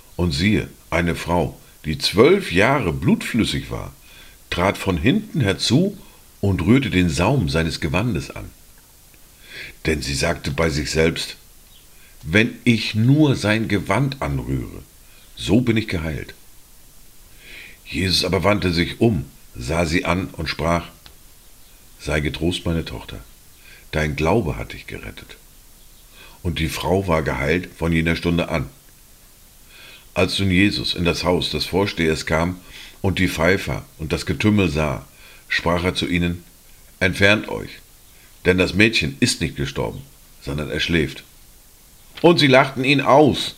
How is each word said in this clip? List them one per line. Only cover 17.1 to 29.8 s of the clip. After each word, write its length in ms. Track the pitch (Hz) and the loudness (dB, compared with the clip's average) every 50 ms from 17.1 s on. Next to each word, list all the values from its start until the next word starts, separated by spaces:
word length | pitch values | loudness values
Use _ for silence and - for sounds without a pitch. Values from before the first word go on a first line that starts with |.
| - - - - - - - - - - - - - - - | -20 -20 -20 -20 -20 -20 -20 -20 -18 -18 -18 -20 -20 -20 -16
Jesus 400 | - - - 92 92 85 - 90 | -10 -4 -2 -2 0 0 0 0
aber 180 | 90 85 98 | 0 0 2
wandte 300 | 80 98 104 98 85 92 | 2 2 2 2 2 0
sich 300 | 85 85 87 - - - | 2 0 0 -2 0 0
um, 240 | 110 120 104 73 - - - - - - - | 2 2 2 0 -4 -8 -12 -20 -20 -20 -16
sah 300 | 67 62 65 80 85 87 | -12 -8 -4 -2 -2 0
sie 220 | 76 82 90 - | 0 0 0 0
an 220 | 82 87 92 92 - | 0 -2 -2 -4 -6
und 200 | - - 80 71 | -8 -8 -8 -6
sprach, 400 | - - 78 82 85 85 - - - - - - - - - - - - - - - - - - - - - - - - | -6 -4 -2 0 0 -2 -4 -8 -16 -20 -20 -20 -20 -20 -20 -20 -20 -20 -20 -20 -20 -20 -20 -20 -20 -20 -20 -20 -20 -12
"Sei 200 | - 73 76 78 | -6 -4 -2 -2
getrost, 440 | 71 71 67 - 80 87 - - - | -2 -2 -4 -2 -2 -2 -2 -2 -2
meine 200 | 85 82 82 71 | -2 -2 -2 -4
Tochter, 380 | - - - - - 55 53 - - - - - - - - - - - - - - | -6 -8 -12 -12 -14 -14 -16 -16 -18 -20 -20 -20 -20 -20 -20 -20 -20 -20 -20 -14 -6
dein 240 | - 78 78 76 71 | -4 -2 -2 -2 -2
Glaube 400 | 71 78 80 - - - 76 64 | -2 0 2 2 2 0 -2 -4
hat 160 | 60 57 - | -6 -8 -10
dich 140 | - - - | -12 -16 -14
gerettet." 500 | - - 50 - 50 - - - - - - - - - - - - - - - - - - - - - - - - - - | -14 -14 -14 -14 -14 -16 -16 -20 -20 -20 -20 -20 -20 -20 -20 -20 -20 -20 -20 -20 -20 -20 -20 -20 -20 -20 -20 -20 -20 -16 -10
Und 180 | - 87 78 76 | -6 -6 -4 -4
die 80 | 80 73 | -4 -4
Frau 400 | - - - 76 87 98 98 92 | -4 -4 -2 0 0 0 0 0
war 140 | 80 80 | 0 0
geheilt 460 | 73 73 67 64 69 71 82 90 90 - - | 0 -2 -4 -2 -2 0 0 -2 -2 -6 -8
von 160 | - 82 85 | -6 -2 0
jener 220 | 85 82 80 82 85 | 0 2 2 0 0
Stunde 360 | 82 - 87 85 85 - - | 0 0 0 0 0 -2 -2
an. 180 | 80 80 67 - - - - - - - - - - - - - - - - - - - - - - - | -4 -6 -6 -8 -12 -20 -20 -20 -20 -20 -20 -20 -20 -20 -20 -20 -20 -20 -20 -20 -20 -20 -20 -20 -20 -20